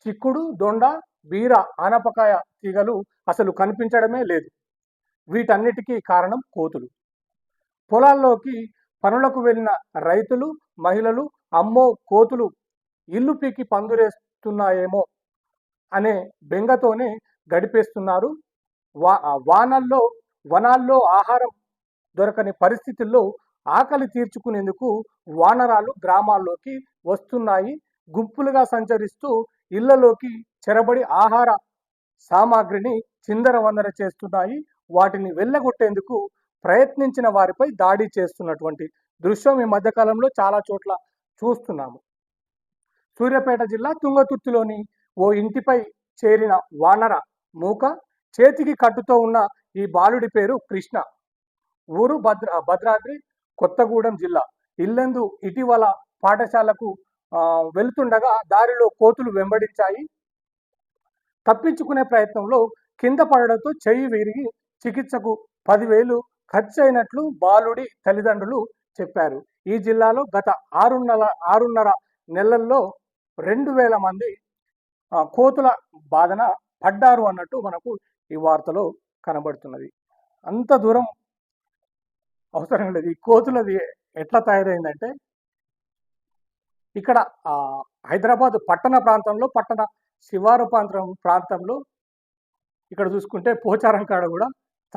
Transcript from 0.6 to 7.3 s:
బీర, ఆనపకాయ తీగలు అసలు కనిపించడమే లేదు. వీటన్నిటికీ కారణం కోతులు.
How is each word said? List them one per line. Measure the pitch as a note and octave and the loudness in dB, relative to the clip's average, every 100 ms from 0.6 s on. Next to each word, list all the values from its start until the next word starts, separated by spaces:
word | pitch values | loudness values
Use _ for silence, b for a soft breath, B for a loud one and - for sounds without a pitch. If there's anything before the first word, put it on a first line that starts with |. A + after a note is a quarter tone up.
| G3+ A3 B3+ D#4+ - _ D3+ | -2 0 0 0 -10 _ _
బీర, | F#3+ A#3+ A3+ - - | -4 2 2 2 -4
ఆనపకాయ | F3+ A3+ A#3 A#3 G#3+ F#3 - _ | -2 0 -2 0 0 0 -4 _
తీగలు | G3+ F#3+ G#3 G#3 G3+ _ - | -6 -4 -2 -4 -10 _ -6
అసలు | - G3 | -2 -2
కనిపించడమే | F3 G3 G#3+ A3+ A#3+ A3 B3 | -2 -4 -2 -2 0 0 -2
లేదు. | A3 E3+ - _ _ _ _ _ _ _ - | -4 -4 -6 _ _ _ _ _ _ _ -8
వీటన్నిటికీ | G#3 - G3+ A#3 G#3+ G#3 A#3 | -4 2 2 2 -4 -6 -8
కారణం | - F3+ F#3 B3 - | 0 0 0 -4 -8
కోతులు. | - D#3+ D3+ B2 _ _ _ _ | -8 -8 -8 -14 _ _ _ _